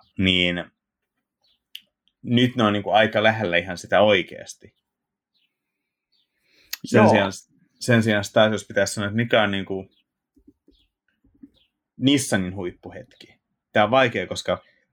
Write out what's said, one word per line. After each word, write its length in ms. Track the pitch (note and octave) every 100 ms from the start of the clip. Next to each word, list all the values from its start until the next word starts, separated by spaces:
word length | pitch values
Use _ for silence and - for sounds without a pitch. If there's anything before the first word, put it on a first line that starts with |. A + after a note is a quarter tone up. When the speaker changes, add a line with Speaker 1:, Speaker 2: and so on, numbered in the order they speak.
| _ -
Speaker 1:
niin 460 | F#2+ F#2 F2 F2 E2 _ _ _ _ _ _ _ _ _ _ - _ _ _ _
nyt 340 | - A#2+ B2 B2
ne 60 |
on 100 | A2
niinku 180 | G2+ F#2
aika 320 | G2+ A2 A2
lähellä 340 | A2 A2 G2 F2
ihan 220 | F#2 F2
sitä 220 | - F#2
oikeasti. 720 | G#2+ G2 E2+ - - - - _ _ _ _ _ _ _ _ _ _ _ _ _ _ _ _ _ _ _ _ -
Sen 140 | - A#2+
Speaker 2:
Joo. 120 | G#2+
Speaker 1:
sijaan, 220 | G#2 G2 - - _ _ _
sen 220 | - A#2
sijaan 220 | A2 G#2 G2+
taas, 200 | A#2 A2
jos 140 | G#2 -
pitäisi 280 | G2+ G2
sanoa, 140 | - G2+
että 80 | G#2+
mikä 260 | A#2 A#2+
on 80 | G#2
niinku 380 | G2 F#2 F#2+ F#2+ _ _ _ _ _ _ _ _ _ _ _ _ _ _ _ - _ _ _ _ -
Nissanin 580 | B2+ C#3+ C3+ G#2+ F2+
huippuhetki. 800 | G2 F2+ - - - - - - _ _ _ _
Tää 120 | A2+
on 60 | G#2+
vaikea, 360 | C3 B2 A2+ F2+
koska 360 | F2+ - - - _ _